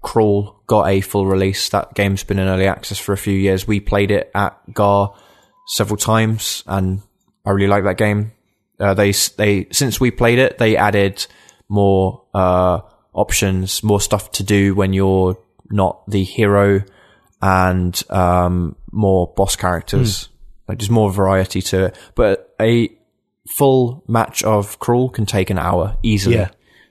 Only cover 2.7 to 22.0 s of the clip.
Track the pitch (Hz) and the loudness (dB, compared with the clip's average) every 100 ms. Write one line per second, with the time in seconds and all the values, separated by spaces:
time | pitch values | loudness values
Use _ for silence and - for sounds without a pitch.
2.7 | - - 98 - 95 - 98 98 95 - | -2 -8 -10 -6 -4 -2 0 0 0 -2
3.7 | 104 - 101 101 101 - 98 98 - - | -4 0 0 0 0 -2 -4 -4 -6 -12
4.7 | 113 104 101 98 - _ _ _ _ - | 0 2 2 0 -4 _ _ _ _ -10
5.7 | - 101 104 - 113 110 110 - - - | -4 -4 -2 0 0 0 -2 -6 -10 -6
6.7 | 98 92 95 - _ _ _ - 98 98 | -4 -2 -4 -10 _ _ _ -2 0 2
7.7 | 101 98 92 107 104 107 _ _ _ _ | 2 0 0 0 0 -4 _ _ _ _
8.7 | _ 101 95 101 98 - - 104 101 87 | _ -2 2 2 0 -4 0 0 0 -2
9.7 | - 135 104 127 - 120 120 131 - 113 | -2 -2 0 -2 2 2 4 2 2 0
10.7 | 110 104 101 98 98 - - - _ _ | 2 2 2 0 -2 -12 -14 -20 _ _
11.7 | 104 101 95 95 - _ 101 92 90 92 | 2 2 4 0 -4 _ -2 2 2 2
12.7 | 87 - _ _ 90 90 - 98 95 92 | 0 -6 _ _ -4 -2 0 0 -2 -4
13.7 | - 107 101 - 101 - - 98 101 98 | -4 0 0 0 -4 -4 -8 0 2 2
14.7 | 98 95 95 98 95 92 92 _ _ _ | 2 0 0 2 2 0 -2 _ _ _
15.7 | 104 95 - - 104 95 - 104 101 101 | -2 -2 -4 -4 -2 -2 0 2 4 4
16.7 | 98 101 _ _ _ _ _ 98 92 92 | 2 -2 _ _ _ _ _ 0 2 2
17.7 | 92 90 90 - 95 90 90 90 90 85 | 0 -2 -4 -4 0 2 2 0 0 -4
18.7 | - - - 101 95 87 - 98 - 90 | -8 -10 -2 2 2 0 -2 -2 0 -2
19.7 | 87 - - 120 95 - _ - - - | -2 -2 0 0 -2 -10 _ -20 -20 -10
20.7 | 98 104 117 104 95 95 95 95 - - | -8 0 2 2 2 2 2 0 -4 -2
21.7 | 95 92 - | -2 -2 -4